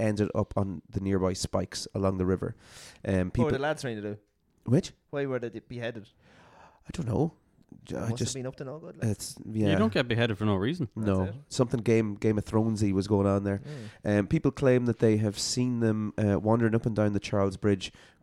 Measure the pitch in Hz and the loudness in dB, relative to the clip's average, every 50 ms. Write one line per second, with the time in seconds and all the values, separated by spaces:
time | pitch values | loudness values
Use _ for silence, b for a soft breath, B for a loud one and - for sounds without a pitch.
0 | 113 110 107 98 104 - - - 101 - - 110 101 98 90 78 - _ - 98 | -2 -2 0 0 0 0 0 -2 -2 -2 -2 -4 -4 -4 -6 -10 -12 _ -8 -4
1 | 95 98 98 95 92 92 90 - - - - 95 92 - - - - - - - | -2 0 2 2 2 0 0 -2 -6 -4 -2 -4 -4 -4 -8 -12 -12 -8 -4 0
2 | 95 95 95 95 90 90 95 87 - - 110 B B B B B B B B B | 0 0 0 0 0 0 0 0 -2 -6 -8 B B B B B B B B B
3 | - - 98 92 90 90 - 120 117 - - - 135 151 156 151 - 131 113 107 | -4 0 0 0 0 0 0 0 2 2 0 -2 -2 -2 -4 -4 -6 -8 -8 -6
4 | 101 104 104 104 _ _ _ _ _ _ _ _ _ - 117 131 - - - _ | -8 -8 -10 -10 _ _ _ _ _ _ _ _ _ 0 0 0 0 -2 -14 _
5 | _ _ - 143 143 135 131 123 120 117 110 113 - _ 127 120 120 117 120 117 | _ _ -6 -4 -4 -2 -4 -4 -6 -6 -10 -12 -14 _ -12 -8 -8 -8 -8 -10
6 | 101 - _ b b b b b b b b b b b b b b - - - | -16 -18 _ b b b b b b b b b b b b b b -14 -10 -8
7 | 165 113 117 - 151 165 - _ _ _ _ _ _ _ - - - - - 62 | -6 -2 0 0 0 0 -2 _ _ _ _ _ _ _ -20 -20 -14 -10 -8 -6
8 | 101 117 113 120 123 120 127 135 123 127 135 - 160 170 - 156 165 - - - | -4 -4 -2 -2 -2 -4 -4 -6 -8 -10 -10 -10 -12 -12 -12 -12 -14 -16 -10 -4
9 | - 113 101 - - - - - - - 110 110 107 101 98 95 214 220 - 165 | -2 -2 -2 -2 -6 -14 -14 -14 -12 -6 -2 0 2 2 4 4 2 2 2 0
10 | 131 120 117 113 120 117 110 95 107 107 101 95 95 123 165 180 151 107 - 110 | 0 0 0 0 2 0 0 0 0 2 2 2 0 -2 -2 -4 -6 -8 -6 -2
11 | 110 104 95 95 95 95 104 135 143 _ - - 127 120 - 120 101 117 113 113 | 0 2 2 2 0 -2 -4 -10 -14 _ 0 0 0 0 0 -2 2 4 4 4
12 | 113 104 101 98 - 110 107 107 104 - 104 110 110 113 110 101 107 101 95 95 | 2 0 -4 -2 0 0 0 0 -2 0 0 2 2 2 0 0 0 2 2 0
13 | 95 101 107 98 98 101 98 101 98 101 98 98 B B 151 135 110 107 B B | 2 2 2 4 4 4 2 2 0 0 -2 -4 B B -12 -12 -14 -14 B B
14 | _ 107 104 104 101 90 - 160 - 139 - - 143 131 127 127 123 120 113 - | _ 2 2 2 2 2 0 2 2 0 0 2 4 4 4 4 4 2 0 4
15 | - 113 110 107 110 107 101 - - - - 127 123 127 123 117 117 110 107 110 | 4 4 4 4 2 0 -2 -2 -4 -4 -2 0 0 0 0 2 2 2 2 0
16 | 107 104 - - 107 104 101 80 101 107 110 120 117 110 107 117 - 123 107 104 | -2 -4 -2 0 2 2 2 2 4 2 2 4 4 2 2 2 0 0 0 2
17 | 107 104 101 98 - - - 104 98 98 95 95 - 104 101 95 - - B B | 2 2 2 -2 -4 -2 0 0 0 0 -2 0 2 2 2 2 0 -10 B B
18 | B B B B | B B B B